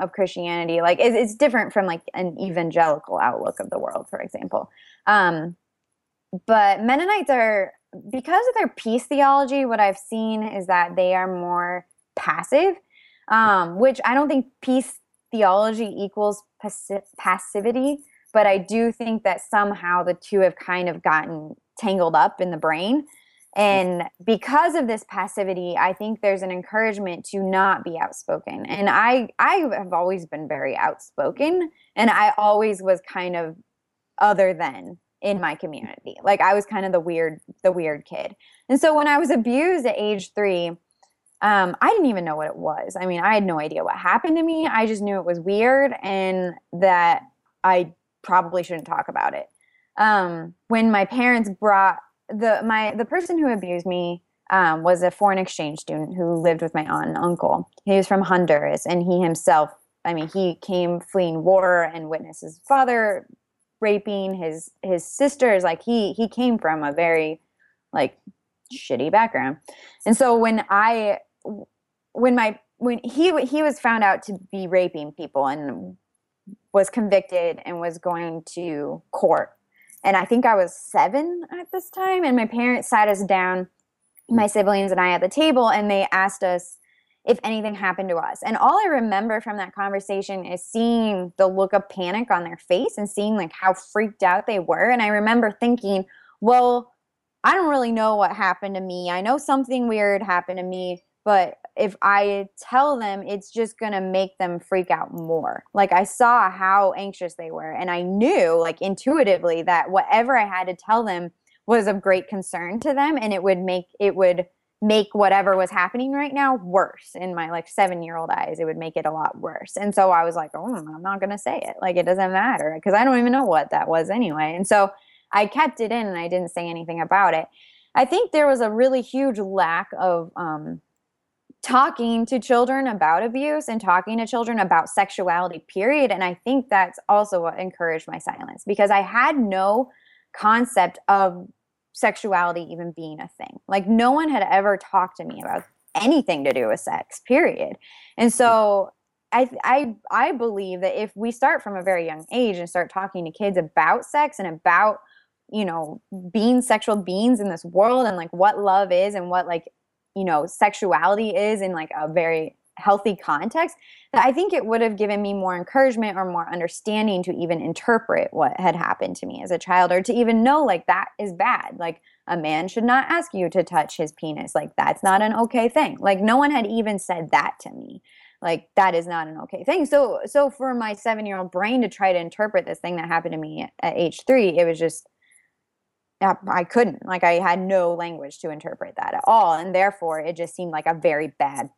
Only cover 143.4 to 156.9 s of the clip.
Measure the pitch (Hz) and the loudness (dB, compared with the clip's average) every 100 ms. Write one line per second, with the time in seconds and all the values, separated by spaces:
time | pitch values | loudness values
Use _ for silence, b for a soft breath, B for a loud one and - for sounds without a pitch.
143.4 | - - - 196 185 226 240 208 311 254 | -16 -16 -4 -2 2 4 4 2 2 0
144.4 | 190 190 202 196 - 190 180 - 165 160 | 2 2 4 0 0 0 0 -4 -14 -10
145.4 | - 180 - _ _ - 226 311 233 156 | -8 -8 -8 _ _ -2 2 4 2 0
146.4 | 139 127 113 120 - 80 - - - 262 | 0 0 0 -2 -4 -8 -8 -10 0 2
147.4 | 311 - - - B B B B 233 - | 2 0 -8 -10 B B B B 0 4
148.4 | 240 226 214 202 190 - _ _ - 233 | 4 4 4 2 0 -8 _ _ -2 0
149.4 | 254 254 - 262 262 208 - 208 285 254 | 0 -2 0 2 0 -8 -4 0 0 0
150.4 | 233 196 190 180 185 - 214 - 226 233 | -4 -4 -6 -4 -4 -2 -6 -6 -6 0
151.4 | 269 311 214 196 185 180 165 156 160 240 | 2 0 -2 -6 -2 -2 -2 -8 -6 0
152.4 | 240 180 175 180 175 190 196 185 165 - | 0 -2 -4 -4 -4 -4 -6 -6 -10 -4
153.4 | 202 180 156 - 160 220 - 294 294 294 | -2 -2 -2 2 2 2 0 0 0 -2
154.4 | 185 160 180 175 214 208 b b b _ | -10 -4 2 4 4 0 b b b _
155.4 | _ 214 190 165 151 - - 190 180 214 | _ -6 -4 -4 -8 -12 -16 -16 -6 0
156.4 | 226 247 247 220 - | 2 2 2 0 0